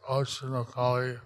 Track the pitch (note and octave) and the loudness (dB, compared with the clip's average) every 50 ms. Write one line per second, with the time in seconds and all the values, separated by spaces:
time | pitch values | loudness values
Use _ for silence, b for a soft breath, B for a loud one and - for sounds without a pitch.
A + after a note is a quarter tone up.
0 | - - C3 C#3 C#3 - - - C3+ C3 C3+ B2+ A#2 A#2+ - B2+ B2 B2 B2 B2 | -4 0 0 0 0 0 -4 -6 -6 -2 -2 -2 -2 -2 0 2 4 4 4 4
1 | B2+ B2+ B2 A#2 - | 2 -2 -4 -6 -10